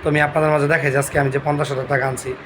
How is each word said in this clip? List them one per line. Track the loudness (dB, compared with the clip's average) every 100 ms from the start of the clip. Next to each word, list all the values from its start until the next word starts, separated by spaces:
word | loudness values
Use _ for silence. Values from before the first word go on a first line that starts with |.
তো | 2
আমি | 2
আপনাদের | 2 2 2
মাঝে | 2 2
দেখাই | 2 2
যে | 0
আজকে | 0 0
আমি | 0
যে | 0
পঞ্চাশ | -2 -2 -2
হাজার | -4 -2
টাকা | -2 -2
আনছি | -4 -8 -10